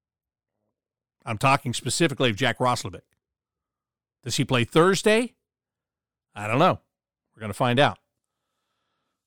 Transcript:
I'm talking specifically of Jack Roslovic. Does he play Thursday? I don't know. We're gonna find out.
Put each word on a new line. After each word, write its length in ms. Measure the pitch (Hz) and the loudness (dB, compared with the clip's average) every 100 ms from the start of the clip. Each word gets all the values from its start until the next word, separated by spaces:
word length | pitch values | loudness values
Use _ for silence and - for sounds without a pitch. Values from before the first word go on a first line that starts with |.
| _ _ _ _ _ _ _ _ _ _ _ _ | _ _ _ _ _ _ _ _ _ _ _ _
I'm 140 | 127 110 | -10 -2
talking 360 | 135 139 123 | 0 0 -2
specifically 560 | - 127 - 165 131 131 | -8 -6 -2 -2 0 -2
of 60 | 101 | 0
Jack 220 | 127 117 | -2 0
Roslovic. 420 | 127 120 98 85 - _ _ _ _ _ _ _ _ _ _ _ | -2 -2 -6 -14 -20 _ _ _ _ _ _ _ _ _ _ _
Does 140 | 123 - | -8 -4
he 80 | |
play 200 | 127 127 | 0 0
Thursday? 720 | 117 - 175 196 214 220 247 _ _ _ _ _ _ _ _ _ _ | 2 4 4 4 2 2 -2 _ _ _ _ _ _ _ _ _ _
I 120 | 107 104 | -12 -4
don't 140 | 123 | 0
know. 200 | 175 113 _ _ _ _ _ | 2 0 _ _ _ _ _
We're 60 | - | -14
gonna 140 | 107 | -10
find 260 | - 127 120 | -2 0 2
out. 180 | 139 90 _ _ _ _ _ _ _ _ _ _ _ _ | 2 0 _ _ _ _ _ _ _ _ _ _ _ _